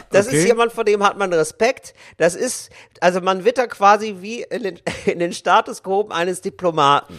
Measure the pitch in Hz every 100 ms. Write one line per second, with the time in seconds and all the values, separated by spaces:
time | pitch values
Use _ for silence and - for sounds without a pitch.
0 | - 190 202 147 185 233 233 226 208 208
1 | 202 196 196 170 151 - 226 - - -
2 | - - 165 170 247 - - - - _
3 | 175 180 185 190 190 262 233 - 202 208
4 | 220 185 202 233 - 180 190 175 - -
5 | 202 170 175 - 185 202 - 220 190 196
6 | 214 165 180 180 - - 180 156 143 143
7 | -